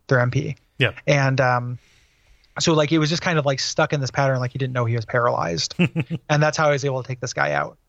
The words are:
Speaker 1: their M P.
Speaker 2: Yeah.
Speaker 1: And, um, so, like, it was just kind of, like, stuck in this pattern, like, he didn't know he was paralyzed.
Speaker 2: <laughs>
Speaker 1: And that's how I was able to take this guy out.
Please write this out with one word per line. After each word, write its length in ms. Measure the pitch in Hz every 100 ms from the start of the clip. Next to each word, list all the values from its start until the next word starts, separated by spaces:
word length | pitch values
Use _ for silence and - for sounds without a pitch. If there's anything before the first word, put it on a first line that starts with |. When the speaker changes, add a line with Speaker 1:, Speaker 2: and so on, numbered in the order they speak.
| -
Speaker 1:
their 140 | 131
M 100 | 123
P. 260 | 131 151 135 _ -
Speaker 2:
Yeah. 140 | 120 - -
Speaker 1:
And, 340 | 147 135 131
um, 380 | 127 123 120 123 _ _ _ _ _ _ _ -
so, 140 | -
like, 180 | 156 151
it 60 | 160
was 120 | 151
just 100 | 165
kind 160 | 185 165
of, 80 | 139
like, 140 | 135
stuck 340 | - - 156
in 80 | 151
this 80 | 127
pattern, 300 | - 135 131
like, 120 | 123
he 60 | 131
didn't 160 | 131
know 120 | 127 120
he 100 | 117
was 100 | 110
paralyzed. 720 | 123 120 123 - 113 - -
Speaker 2:
<laughs> 520 | 180 160 - 160 -
Speaker 1:
And 120 | 147
that's 160 | 151 147
how 100 | 151
I 20 |
was 120 | 143 139
able 180 | 131
to 40 | 123
take 120 | 127
this 140 | 127
guy 180 | - 71
out. 260 | 73 73 -